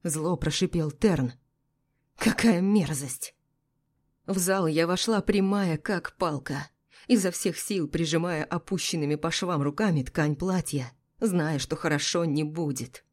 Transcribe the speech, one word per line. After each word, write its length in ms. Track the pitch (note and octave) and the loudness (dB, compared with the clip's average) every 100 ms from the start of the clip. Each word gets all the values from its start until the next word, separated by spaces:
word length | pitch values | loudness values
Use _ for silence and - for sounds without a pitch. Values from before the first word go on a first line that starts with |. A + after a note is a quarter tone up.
зло 340 | F3 D3+ D#3 F3 | -4 -4 -2 0
прошипел 540 | D#3+ D3 F#3 E3+ D#3 | -2 0 0 0 -2
Терн. 420 | - G#3+ D#3+ B2 - _ _ _ _ _ _ _ - | 2 2 2 0 -4 _ _ _ _ _ _ _ 0
"Какая 440 | A3+ - A3+ F3 | 0 4 4 4
мерзость!" 720 | F#3+ G#3 D3+ C#3+ C3+ - - _ _ _ _ _ _ _ _ _ - | 4 4 2 -4 -6 -10 -12 _ _ _ _ _ _ _ _ _ -4
В 120 | F#3+ | -2
зал 260 | F3+ G3 E3 | 2 2 2
я 220 | D#3 E3 | 2 2
вошла 340 | F#3 - G#3+ | 2 2 0
прямая, 560 | - G#3+ F#3+ G3+ F#3+ D#3 | 2 2 2 2 0 -2
как 380 | - F#3 - _ | -2 -4 -4 _
палка, 500 | F3 D3 - C#3 C#3+ _ _ - - | -4 -4 -6 -8 -8 _ _ -20 2
изо 220 | A#3+ F#3 | 2 2
всех 300 | E3+ F#3+ D#3 | 0 -4 -4
сил 280 | - G3 D3+ | -4 -2 -2
прижимая 560 | D#3+ E3 E3 F3 D#3+ | -2 0 0 0 -4
опущенными 720 | D3+ F3 - F#3 - E3 D3 D3+ | -4 -6 -4 -4 -2 -2 -2 -2
по 140 | E3 | -2
швам 320 | - F3+ D#3+ | -2 -2 0
руками 400 | C#3+ D3 G#3+ D3+ | 0 0 0 0
ткань 340 | B2+ - D3+ C#3+ | 0 0 0 0
платья, 560 | F#3 F#3 - D3 B2 _ _ _ | 0 -2 -2 -6 -6 _ _ _
зная, 400 | A3+ F3+ D#3 D3 | 0 2 0 -2
что 160 | - D3+ | -4 -4
хорошо 500 | E3+ D3+ - C3 C3 | 0 0 0 0 0
не 180 | C#3+ | 0
будет. 600 | D3+ D#3 D#3 C3+ B2 - _ | -2 -2 -4 -4 -8 -14 _